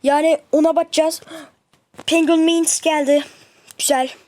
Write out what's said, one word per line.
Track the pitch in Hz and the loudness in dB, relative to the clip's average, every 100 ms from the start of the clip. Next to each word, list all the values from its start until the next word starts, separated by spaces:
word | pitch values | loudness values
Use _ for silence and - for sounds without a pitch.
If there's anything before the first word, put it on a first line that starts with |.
Yani | 262 285 320 311 _ | 0 2 2 0 _
ona | 294 320 320 | 0 2 0
bakacağız. | 330 - 311 320 - 320 294 _ _ _ _ - - | -2 0 -2 -2 -14 -20 -20 _ _ _ _ -14 -2
Penguin | 330 311 330 | 0 2 2
Means | 320 330 330 - | 2 0 -2 -2
geldi. | 320 302 277 294 285 - _ _ _ - | -2 -2 0 0 0 -20 _ _ _ -10
Güzel. | - 269 262 - | -2 -2 -2 -8